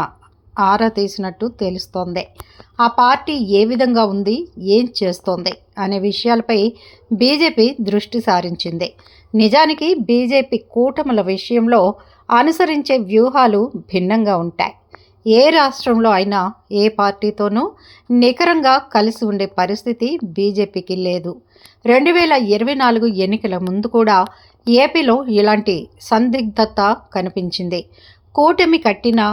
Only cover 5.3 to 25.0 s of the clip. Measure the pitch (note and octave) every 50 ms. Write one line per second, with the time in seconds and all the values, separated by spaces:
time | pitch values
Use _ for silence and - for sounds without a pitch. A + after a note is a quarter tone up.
5.3 | F3 F3 F3 F#3 - - _ _ _ G#3+ G3 G3 G3+ F#3+ F#3+ G#3 G3 - - A#3
6.3 | A#3 A3+ - - A3+ G3+ G3+ A#3 A#3 - - - - _ _ - A3+ F#3+ A#3+ C4
7.3 | D4+ D4 E4 D#4 - A3+ A3 B3+ C#4 - G#3 G3+ G#3 G#3 - - - A#3 - A3
8.3 | F#3 F3+ F3 F3 F3 - - F3 E3 E3 F3+ - - - _ _ _ _ _ _
9.3 | - G#3+ A3 G#3 A#3 D4+ D#4+ D#4 D#4 - D4+ E4+ F#4 D4 G3+ A#3 A#3+ B3 B3+ A#3
10.3 | C#4 C4+ C4 - A#3+ A3 - _ - A#3 B3 C#4 C4 - D4 C4+ A#3 G#3 F#3 F#3
11.3 | G3 F#3+ - - A#3+ A#3+ A3+ A#3 A#3+ G#3+ F3+ G3 G#3 - - _ _ _ _ -
12.3 | A#3+ A#3 C4 D#4+ D#4+ - F4+ D#4 D#4 D4 C4 - C4+ B3+ G3+ F3+ G#3+ A3 A#3+ C4
13.3 | C4 C#4 B3 A3+ G#3 G3+ A3+ C#4+ - F3 - - - F3+ F3+ F#3 G#3+ A3+ G#3+ G#3
14.3 | F#3+ E3+ E3+ E3+ - - - - - _ _ _ - - _ _ _ _ - A3
15.3 | A3 A#3+ C#4 D#4 D#4+ D#4+ C#4 C4+ B3 - - B3+ A#3 A3+ A3+ A3+ G3+ F#3 G3 G3+
16.3 | G3+ G3 F3+ G3 - _ _ - G#3 G3+ G#3 G#3+ G#3+ G#3 G3+ G3+ G3 - G#3 G#3
17.3 | G#3 - G#3 G#3 G#3 A#3 D#4 G#4+ - - _ - - _ _ - A#3+ A#3+ A#3+ B3
18.3 | B3 - F4 E4+ E4+ E4 C#4 C4 C4 C4 C4 - - G#3+ G#3 A3+ A3 - A#3 G#3
19.3 | G3+ G3 G3 G3 - - F3+ F3+ G3+ - - A#3+ A#3 - A#3 C4 D#4+ E4 A#3 F3
20.3 | D#3+ G3 G3 G#3 F#3+ G#3 G3+ G3+ - F#3 F3 - F#3 F#3 F#3 F3+ F3+ F3 E3 F3
21.3 | - - _ _ _ _ - _ _ _ - A#3 A#3+ C4 D4 F4 E4+ F4 E4+ D#4+
22.3 | D4 C4+ A3+ G3+ G#3 G#3 A#3 C4+ C#4+ C4+ C4 A#3+ A#3 A3+ A#3 A#3 G3 F#3 F#3+ F#3+
23.3 | G#3+ A3 - G#3 F3+ F3+ F3+ F3+ F#3 G3+ G#3 A#3 - A3+ A3+ G#3+ G3+ F#3 G3+ -
24.3 | - - _ _ _ _ _ A#3 A#3 B3 C#4 D4 - E4